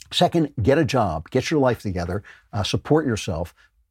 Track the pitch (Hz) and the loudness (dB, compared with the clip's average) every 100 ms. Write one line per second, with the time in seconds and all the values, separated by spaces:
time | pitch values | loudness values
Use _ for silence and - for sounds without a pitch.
0 | - - 175 170 147 - 107 143 156 131 | -8 0 2 2 -2 0 2 4 2 0
1 | 101 78 - 127 - 156 131 113 107 90 | 0 -4 -2 -2 0 2 2 0 -4 -6
2 | 87 101 - - _ 104 101 104 - 151 | -4 -6 -8 -20 _ -6 -2 -4 2 2
3 | 143 107 - 82 87 _ _ _ _ | 2 -4 -4 -6 -8 _ _ _ _